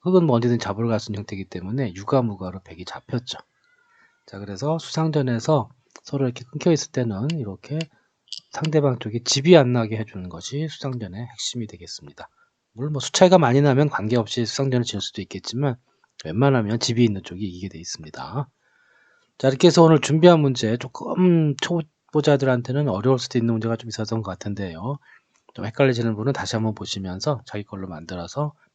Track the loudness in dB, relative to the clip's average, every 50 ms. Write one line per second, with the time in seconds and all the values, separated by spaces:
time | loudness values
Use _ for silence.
0 | _ 4 4 6 6 6 4 4 4 4 2 2 0 -4 -4 -2 0 0 0 -2
1 | -2 -4 -8 -8 -8 -8 -8 -10 -10 _ -10 -10 -8 -6 -4 -4 -4 -4 -6 -10
2 | -4 0 0 2 2 0 -4 -6 -10 -10 -10 -12 _ -16 -16 -16 -14 -14 -14 -16
3 | _ -6 -8 -8 -6 -8 -14 -14 -16 _ _ _ _ _ _ _ _ _ _ _
4 | _ _ _ _ _ -18 -16 -14 -12 -12 -10 -6 -4 -4 -4 -4 -6 -8 -4 -2
5 | -2 0 0 0 0 0 -2 -2 0 2 2 2 0 -2 _ _ _ _ _ -20
6 | _ -8 -4 -2 -2 -2 -2 -6 -16 -12 -10 -2 2 2 2 2 0 -4 -4 -2
7 | -2 -2 -2 -4 -4 -4 -4 -4 -6 -8 -10 -12 -10 -8 -6 -6 -6 -8 _ _
8 | _ _ _ _ _ _ -18 -18 _ _ -8 -6 -4 0 2 2 2 2 0 -2
9 | -6 -6 -6 -6 -4 -2 -2 0 6 8 8 8 8 6 2 0 0 -2 -4 -6
10 | -6 -8 -10 -12 -12 -12 -12 -12 -12 -10 -8 -8 -8 -8 -10 -10 -10 -8 -8 -8
11 | -10 -10 -10 -12 -14 -14 -12 -12 -12 -10 -8 -8 -10 -10 -12 -18 -18 -16 -16 -16
12 | -18 -20 -20 -20 -20 -20 _ _ _ _ _ _ _ _ _ -10 -8 -6 -6 -6
13 | -6 -4 4 6 6 8 8 6 6 6 4 6 6 6 4 4 2 2 0 -2
14 | -2 2 2 2 0 0 -2 -4 -4 -4 -2 -2 -2 0 0 0 0 -2 -4 -6
15 | -8 -8 _ -10 -12 _ -10 -12 -10 -8 -4 -2 -2 -2 -2 -4 _ _ _ _
16 | _ _ _ _ -10 -6 0 4 4 4 4 4 2 0 -2 -2 -2 -2 2 4
17 | 4 4 2 -2 -8 -10 -10 -8 -8 -8 -8 -8 -10 -10 -10 -12 -14 -14 -14 -14
18 | -16 -16 -14 -14 -14 -8 -6 -6 -6 -8 _ _ _ _ _ _ _ _ _ _
19 | _ _ _ _ _ _ _ _ 0 0 2 6 4 6 8 8 8 8 8 4
20 | 4 2 2 6 8 8 8 8 4 2 0 0 -2 -2 -2 -2 -4 -10 _ -12
21 | -8 -6 0 2 4 4 6 4 4 2 0 -2 -4 -4 -2 -4 -4 _ _ _
22 | _ _ -2 0 4 4 2 4 4 2 0 0 0 -2 -2 -2 0 0 -2 0
23 | 2 2 2 2 0 -2 -2 0 0 2 0 0 -2 -2 -4 -4 -6 -12 -8 -8
24 | -6 -4 -4 -4 -4 -6 -10 -8 -6 -8 -6 -6 -6 -8 -8 -8 -8 -8 -8 -8
25 | _ _ -20 _ _ _ _ _ _ -20 _ -10 -10 -10 0 2 2 2 2 0
26 | -2 -2 -2 -2 -2 -2 -2 -4 -4 -4 -4 -2 -2 -2 -4 -4 -8 -10 -8 -8
27 | -8 -8 -8 -6 -4 -4 -4 -4 -8 -12 -12 -12 -10 _ -12 -12 -10 -10 -12 -14
28 | -12 -12 -10 -10 -10 -10 -6 -6 -6 -6 -8 _ _ _